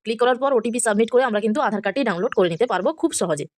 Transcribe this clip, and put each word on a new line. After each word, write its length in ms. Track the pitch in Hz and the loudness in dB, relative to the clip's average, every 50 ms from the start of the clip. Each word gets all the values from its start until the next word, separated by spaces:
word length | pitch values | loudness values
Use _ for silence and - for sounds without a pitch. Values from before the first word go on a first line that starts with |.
| _ | _
ক্লিক 140 | 208 233 226 | -6 -2 0
করার 160 | 240 247 254 240 | 2 2 2 2
পর 80 | 262 262 262 | 0 0 0
ওটিপি 220 | 226 214 240 220 247 - | 0 0 0 -4 -2 -2
সাবমিট 240 | 226 208 208 226 220 - | 0 2 2 0 2 2
করে 100 | 247 262 220 | 2 2 2
আমরা 100 | 214 208 208 | 0 0 0
কিন্তু 140 | 220 214 302 269 | 0 0 0 0
আধার 140 | 214 214 202 - | 0 0 0 -2
কার্ডটি 160 | 196 185 277 269 226 | -2 -2 0 0 0
ডাউনলোড 240 | 175 170 190 - - | 0 -2 -2 -2 2
করে 120 | 220 185 170 165 | 2 2 2 2
নিতে 120 | 160 233 247 | 0 0 0
পারবো 180 | 202 180 185 285 320 - | 0 0 0 -2 -2 -2
খুব 100 | - 311 - - | -4 -4 -2 -2
সহজে। 260 | 208 170 156 147 143 - _ _ | -2 -2 -2 -4 -4 -10 _ _